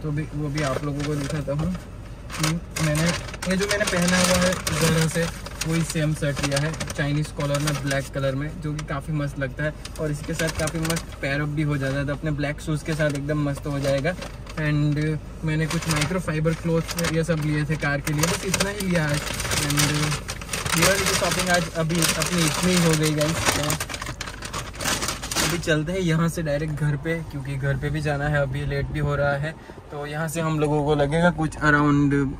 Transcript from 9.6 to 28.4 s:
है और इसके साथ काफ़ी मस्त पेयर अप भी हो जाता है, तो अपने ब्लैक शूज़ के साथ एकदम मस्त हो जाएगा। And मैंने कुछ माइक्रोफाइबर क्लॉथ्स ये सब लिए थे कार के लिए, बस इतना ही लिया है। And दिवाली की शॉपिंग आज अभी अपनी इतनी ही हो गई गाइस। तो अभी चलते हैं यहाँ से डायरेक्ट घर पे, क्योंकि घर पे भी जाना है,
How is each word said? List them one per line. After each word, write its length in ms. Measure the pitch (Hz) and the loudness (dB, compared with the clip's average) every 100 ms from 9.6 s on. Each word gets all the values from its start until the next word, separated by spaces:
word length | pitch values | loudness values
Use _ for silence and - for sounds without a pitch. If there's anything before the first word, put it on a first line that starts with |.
है 100 | 151 151 - - | -4 -4 -12 -6
और 100 | 156 | -4
इसके 220 | 147 - | -4 -4
साथ 260 | 165 160 - | -2 -2 0
काफ़ी 200 | 156 160 | -2 0
मस्त 380 | 160 165 - - | 0 -2 -4 -6
पेयर 200 | 143 139 | -2 -2
अप 80 | 151 147 | -2 0
भी 60 | |
हो 140 | 151 147 | 0 0
जाता 200 | 135 139 | 0 -2
है, 80 | 143 | -2
तो 60 | |
अपने 180 | 139 160 | -2 -2
ब्लैक 300 | 143 143 147 | -2 -2 -4
शूज़ 240 | - 151 - | -2 -2 -2
के 80 | |
साथ 240 | 156 151 143 | 0 2 0
एकदम 260 | 139 151 147 | -2 0 0
मस्त 180 | 139 151 | -2 -4
हो 120 | 143 | -2
जाएगा। 340 | 139 139 143 185 - - - - | 2 2 0 -2 -8 -10 -10 -2
And 380 | 151 151 147 147 151 156 - - 160 | 0 4 4 2 2 -2 -6 -6 -2
मैंने 200 | 156 160 | 0 0
कुछ 220 | 170 165 | 0 0
माइक्रोफाइबर 640 | 151 147 185 175 156 156 165 | 0 2 0 -2 0 0 0
क्लॉथ्स 500 | 170 165 165 - 170 | 0 0 0 -2 0
ये 100 | 160 | 0
सब 180 | 165 165 151 | 2 0 2
लिए 180 | 151 151 | 0 0
थे 100 | 151 | 0
कार 260 | 147 143 | 0 -2
के 120 | 139 | 0
लिए, 100 | 151 | 0
बस 220 | 160 196 196 | 0 0 0
इतना 240 | 170 190 | 0 0
ही 180 | 202 190 | 0 0
लिया 180 | 170 151 | 2 2
है। 100 | 147 | 0
And 1160 | - - - 131 147 147 147 147 151 147 - - - - - 165 | -2 -6 -2 0 0 2 2 2 0 -2 -6 -10 -8 -6 -2 4
दिवाली 280 | 170 196 190 | 4 4 2
की 80 | 185 | 2
शॉपिंग 300 | 180 165 180 | 2 0 4
आज 240 | 175 165 - | 2 2 -2
अभी 220 | 160 170 | 0 2
अपनी 460 | 160 - 156 175 165 | 2 0 0 2 2
इतनी 260 | 139 180 | 2 2
ही 140 | 180 165 | 4 4
हो 60 | 160 | 4
गई 120 | 156 151 | 2 0
गाइस। 220 | 151 165 - - | 0 0 0 0
तो 280 | 147 156 - - - - - - - - - - - - - - - - - | 0 -2 -4 -8 -8 -10 -10 -10 -10 -10 -10 -6 -4 -2 -4 -6 -4 0 0
अभी 100 | 170 | 0
चलते 340 | 165 156 151 | 2 0 2
हैं 80 | 190 | 0
यहाँ 280 | 175 160 165 | 2 2 2
से 120 | 160 | 0
डायरेक्ट 300 | 156 143 156 | -2 -2 -2
घर 220 | 147 151 143 | -2 0 0
पे, 120 | 160 165 160 | -2 -4 -4
क्योंकि 240 | 143 135 139 | -8 -6 -4
घर 200 | 139 135 | 0 0
पे 120 | 143 | 0
भी 120 | 147 | -2
जाना 260 | 151 143 147 | 0 0 2
है, 140 | 147 | 2